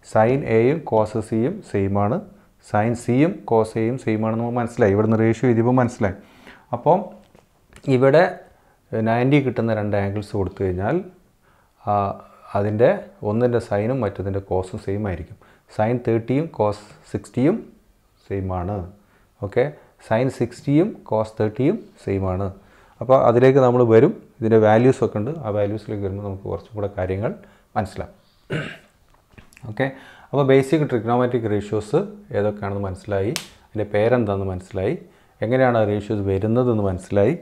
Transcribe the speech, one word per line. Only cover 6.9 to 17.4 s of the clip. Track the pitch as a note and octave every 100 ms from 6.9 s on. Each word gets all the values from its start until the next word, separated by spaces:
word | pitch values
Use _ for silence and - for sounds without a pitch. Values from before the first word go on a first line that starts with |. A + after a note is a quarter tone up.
| F3+ G3 - _ _ _ _ _ - - C3
ഇവിടെ | C3+ D3 F#3+ - - _ _ _ _ A2 A2
നയൻറ്റി | A2+ B2+ D3 B2+
കിട്ടുന്ന | B2 A2+ G#2+
രണ്ട് | G#2 G2+
ആംഗിൾസ് | G2+ G2+ G#2 G#2
കൊടുത്തു | F#2 - G2
കഴിഞ്ഞാൽ, | F2+ G2+ E3 F#3 - _ _ _ _ _ _ -
ആ, | G#2 G2 - - - - G2+
അതിൻ്റെ | G2+ G#2+ B2+ G3 - - G#2+
ഒന്നിൻ്റെ | G#2+ B2 A#2 A2
സൈനും | G2+ A2 C3+ G#2
മറ്റതിൻ്റെ | - F#2+ G2 F#2+
കോസും | F#2 F#2 G#2+ -
സെയിം | G2 G#2
ആയിരിക്കും. | F2+ E2+ - _ _ _ -
sin | A2 B2 B2
തേർട്ടിയും | A2+ A2+ C3 E3 -
cos | G#2 G2+ - - -
സിക്സ്റ്റിയും | G#2+ - -